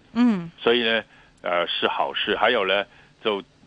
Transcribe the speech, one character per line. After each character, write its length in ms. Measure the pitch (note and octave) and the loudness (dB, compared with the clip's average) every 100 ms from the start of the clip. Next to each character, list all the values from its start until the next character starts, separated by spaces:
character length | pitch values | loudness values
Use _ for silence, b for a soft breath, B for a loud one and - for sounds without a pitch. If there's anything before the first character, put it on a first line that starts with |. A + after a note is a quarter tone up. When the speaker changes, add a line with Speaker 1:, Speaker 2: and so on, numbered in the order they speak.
| _ | _
Speaker 1:
嗯。 360 | A3+ B3 G3+ E3+ - | 0 2 2 -4 -4
Speaker 2:
所 160 | - | 0
以 80 | A#2+ | 2
呢， 220 | A2+ A2+ G#2 b b b | 2 0 -2 b b b
呃， 240 | F#2 F2 E2+ | -2 0 0
是 200 | - G#2+ | -2 -2
好 240 | - D2+ | -2 -4
事。 240 | C2+ - F2+ | -4 -2 0
还 140 | G#2+ | 2
有 160 | B2 F#2+ | 2 0
呢， 180 | G2 G2 b b _ | 0 -2 b b _
就 200 | A2+ G2+ F#2 _ | -4 -4 -6 _